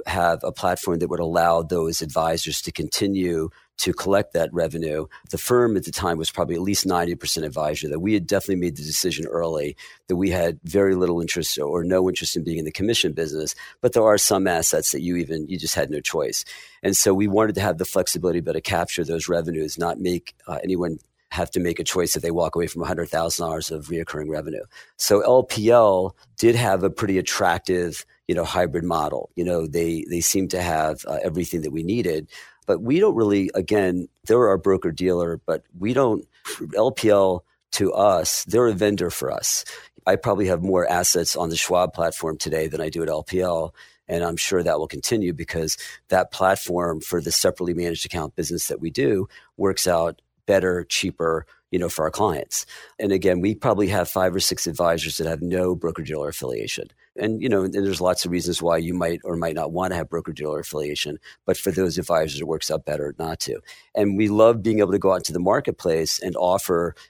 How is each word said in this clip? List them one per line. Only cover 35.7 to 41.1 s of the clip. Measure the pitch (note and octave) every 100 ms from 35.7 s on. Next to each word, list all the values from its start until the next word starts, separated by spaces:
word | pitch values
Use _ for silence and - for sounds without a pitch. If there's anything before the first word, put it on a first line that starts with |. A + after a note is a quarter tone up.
| F2
we | G2+
don't, | B2+ C3 G#2+ - _ - - - F#2+
L | A#2
P | - A2
L | G2+ F#2+ F2+ - _ _
to | - F#2+
us, | - G2+ F2+ D#2 -
they're | - G#2+ A#2+
a |
vendor | F#2+ G#2 G2+ F2
for | - C2+
us. | - - - - - - _ -
I | -
probably | A#2+ G2 F#2+
have | F2
more | F#2 F#2 F2
assets | F2 F2+